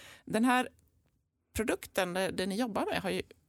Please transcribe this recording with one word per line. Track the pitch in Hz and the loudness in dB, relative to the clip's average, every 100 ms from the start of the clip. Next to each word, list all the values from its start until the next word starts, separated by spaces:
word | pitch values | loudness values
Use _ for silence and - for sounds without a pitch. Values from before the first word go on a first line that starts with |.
| - - | -20 -18
Den | - 214 | -4 2
här | 247 247 - _ _ _ _ _ _ _ _ - | 4 4 0 _ _ _ _ _ _ _ _ -4
produkten, | 220 330 - - 180 | -2 -2 -2 -2 0
det, | 185 190 | 0 0
det | - 190 | 0 -2
ni | 196 | 0
jobbar | 254 196 370 | 0 0 0
med, | - | 0
har | 185 | 0
ju, | 180 - - | -2 -4 -12